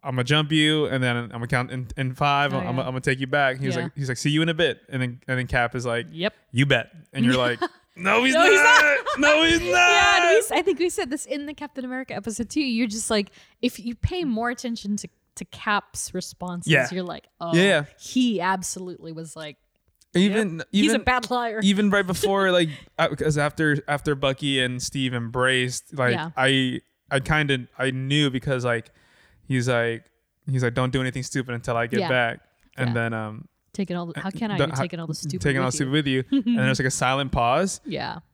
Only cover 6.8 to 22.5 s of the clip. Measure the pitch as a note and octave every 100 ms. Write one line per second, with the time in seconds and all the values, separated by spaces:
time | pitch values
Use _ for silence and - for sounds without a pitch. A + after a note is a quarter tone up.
6.8 | A2 - - C#3 B2 B2+ B2 A#2+ F4 -
7.8 | _ - F3+ A3 B3+ C#4+ F4 G#4 D4 B4
8.8 | D4+ C#4+ B4 C#5+ D4 D4+ E4 E4+ F4 F4+
9.8 | F4 F4 F4+ F4+ F4 G#4+ - - F4+ D4+
10.8 | F4 - E4 C#4 - D4 C#4+ D4+ D4 -
11.8 | B3+ B3+ C4 - G#3 G#3+ A3+ - C#4 A3+
12.8 | A#3 G#3+ - A3 G3+ - - _ B3 -
13.8 | A3 A#3 - F4+ E4 A3 A#3 B3 B3 A#3
14.8 | G3+ G#3 F3 _ _ - F#3 - - G#3
15.8 | - - - F#3 - - F3+ F3 E3+ D3
16.8 | B2 F#3 F3+ D3+ _ _ E3+ E3 G3 E3+
17.8 | D3 _ - B3+ B3 G3+ F3 F#3+ F3+ -
18.8 | F#3 F3 E3 D#3+ D#3+ D#3+ D#3 C#3+ _ _
19.8 | _ _ _ F3 G3+ G3+ G#3+ D#3+ - G3
20.8 | D4+ C#4+ - B3+ B3 B3 A#3+ A3 G3 G3
21.8 | G#3 G3+ F#3+ F#3 G#3 G3 F#3+